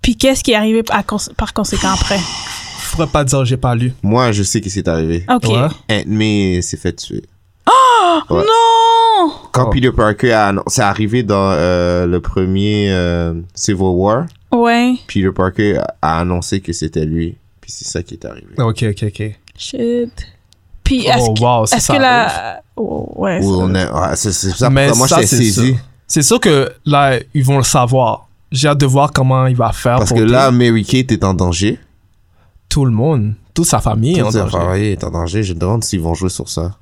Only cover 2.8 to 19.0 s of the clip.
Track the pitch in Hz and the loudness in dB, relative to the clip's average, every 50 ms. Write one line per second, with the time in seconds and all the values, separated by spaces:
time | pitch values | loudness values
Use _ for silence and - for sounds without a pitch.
2.8 | - - - 160 160 143 - 156 147 127 135 139 131 117 131 131 - 127 123 113 | -10 -8 -4 -4 -4 -2 0 -2 0 2 0 0 0 0 -2 -2 -2 -2 0 0
3.8 | 123 127 127 - - 101 110 123 127 120 107 104 98 - - 113 - 95 95 101 | -2 -4 -4 -4 -2 0 2 2 2 2 2 0 -2 -2 -2 -4 -4 -4 -6 -4
4.8 | 82 - 82 82 80 80 82 85 87 - 247 247 - 113 110 117 127 156 - - | -2 -2 -2 0 0 -2 -2 -4 -2 -2 -2 0 0 0 0 0 0 -2 -4 -8
5.8 | - - 110 101 - - 104 107 110 107 104 104 98 95 90 90 87 - - - | -6 -4 -4 -4 -2 -2 -2 0 0 0 2 0 0 0 0 -2 -2 -4 -8 -6
6.8 | - 92 85 - - - - - - _ _ _ _ _ _ _ _ - 453 523 | -6 -6 -6 -6 -12 -10 -10 -12 -12 _ _ _ _ _ _ _ _ 2 4 4
7.8 | 523 508 480 453 392 349 339 311 - - - - - 427 453 453 466 453 453 453 | 6 4 4 2 2 2 0 0 -2 -2 -2 0 2 2 2 2 4 4 4 4
8.8 | 453 453 453 453 453 453 440 403 349 311 - - - - - 123 127 113 104 - | 4 4 4 4 2 2 2 2 0 0 -2 -8 -18 -4 -2 0 0 2 2 2
9.8 | 123 127 - - 113 107 107 - - 123 113 110 107 101 98 98 - - - - | 2 2 2 2 0 0 0 0 0 2 2 2 2 2 0 -2 -4 -4 -2 0
10.8 | 110 101 98 104 110 101 113 127 120 101 104 98 98 98 95 76 80 90 90 87 | 0 0 0 0 -2 0 0 -2 0 0 0 2 2 2 0 0 0 0 0 0
11.8 | 87 87 87 87 90 87 87 87 - - - 98 92 90 95 98 101 104 107 104 | 0 0 0 0 0 0 -2 -2 -2 -4 -2 -2 -2 0 0 0 0 0 0 0
12.8 | 101 101 95 92 87 87 87 87 85 85 82 82 85 90 _ - - - 101 87 | 0 0 0 0 0 0 -2 -2 -2 -4 -6 -8 -10 -14 _ -6 -4 -2 -2 0
13.8 | 95 95 90 90 95 101 110 127 165 170 - _ _ _ - 240 233 233 233 233 | 0 0 2 2 2 2 0 0 -2 -6 -12 _ _ _ 0 0 2 2 2 2
14.8 | 240 247 254 247 - - - 202 185 190 185 - 92 92 92 - 107 104 92 67 | 2 0 -2 -4 -6 -6 -4 0 0 0 0 0 -2 -2 0 0 0 0 0 0
15.8 | - - - _ - 78 80 82 87 90 90 87 85 - - 98 - - 82 - | -4 -6 -6 _ -2 -2 0 0 0 -2 -2 -4 -4 -4 -4 -4 -4 -6 -8 -6
16.8 | 78 78 - 82 78 78 80 82 82 85 - _ _ _ _ _ - - - - | -6 -4 -4 -4 -4 -2 -2 -2 -4 -4 -8 _ _ _ _ _ -20 -20 -18 -14
17.8 | - - - 87 92 - - - - 62 - - - - - - 127 113 110 - | -14 -10 -8 -8 -10 -10 -14 -16 -16 -16 -16 -16 -20 -14 -6 -2 -2 -2 0 -2
18.8 | 120 107 101 - | -2 -4 -2 -4